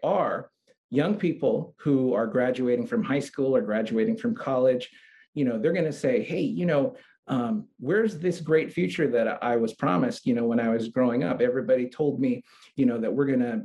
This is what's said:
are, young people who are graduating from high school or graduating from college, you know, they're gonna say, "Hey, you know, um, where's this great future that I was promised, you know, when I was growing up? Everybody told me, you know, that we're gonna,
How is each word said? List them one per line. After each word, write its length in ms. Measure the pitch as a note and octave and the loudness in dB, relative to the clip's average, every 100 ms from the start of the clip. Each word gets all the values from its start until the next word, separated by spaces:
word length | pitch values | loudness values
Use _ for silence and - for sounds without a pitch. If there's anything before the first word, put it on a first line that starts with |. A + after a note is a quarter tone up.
are, 480 | C#3+ F#3+ B2+ F2 - _ _ _ _ | -2 0 0 -4 -8 _ _ _ _
young 240 | B2+ E3 G#3 | -2 0 0
people 580 | F3 D3 C3 G#2+ - - | -2 0 0 0 -4 -6
who 340 | D3+ C3+ B2+ | 0 2 2
are 140 | G#2 A2 | 0 0
graduating 600 | A#2+ B2 B2+ B2 B2 A2+ | 0 0 0 0 0 0
from 160 | A#2 | -2
high 180 | - C#3 | 0 -2
school 360 | C3+ - C3+ C3 | -2 -2 0 2
or 60 | |
graduating 540 | G#2+ G#2+ G#2+ A2+ A2 A2+ | 0 -2 -2 0 0 0
from 160 | A#2+ | -4
college, 560 | A2+ - B2+ C3 B2+ - - - - _ | -4 -2 2 2 2 -4 -16 -20 -20 _
you 120 | D3+ | -2
know, 140 | C3 A2+ | -2 0
they're 140 | - | 0
gonna 200 | F3+ D#3 | 0 -2
say, 300 | C#3+ C#3 A#2+ | -2 0 0
"Hey, 180 | A2 F3 | 0 -4
you 240 | D#3 - F3 | -2 -2 0
know, 300 | D3 B2+ - - _ - | 2 0 -4 -18 _ -4
um, 400 | C3 A#2 G#2+ - - | -2 0 -4 -6 -8
where's 400 | B2 G3+ A3+ E3+ | 0 2 2 0
this 220 | F3+ F3 | -2 -2
great 320 | D#3 D#3 - | 2 2 2
future 340 | - F3+ - C#3+ | -2 -2 0 0
that 360 | A#2+ A2+ - | 2 0 -2
I 120 | A#2+ A#2+ | 0 0
was 160 | A2+ | 0
promised, 520 | - C#3+ - A#2+ A#2 - | -2 0 2 0 -2 -2
you 80 | |
know, 120 | A#2 A#2 | 0 2
when 120 | A#2 | 0
I 100 | A#2 | 2
was 180 | A2+ A2+ | 0 -2
growing 340 | B2+ B2 A#2+ | 0 0 2
up? 180 | E2+ - | 0 0
Everybody 480 | B2 C3 A#2+ B2+ A#2+ | 0 0 0 0 0
told 320 | - D3+ B2 | -2 -2 0
me, 220 | C3 A#2+ - - - | -2 -2 -8 -20 -12
you 120 | - B2+ | 0 0
know, 120 | A#2 | 2
that 160 | A2 | 0
we're 120 | A2+ C#3 | 0 0
gonna, 360 | B2+ A#2+ A2+ | 0 0 -2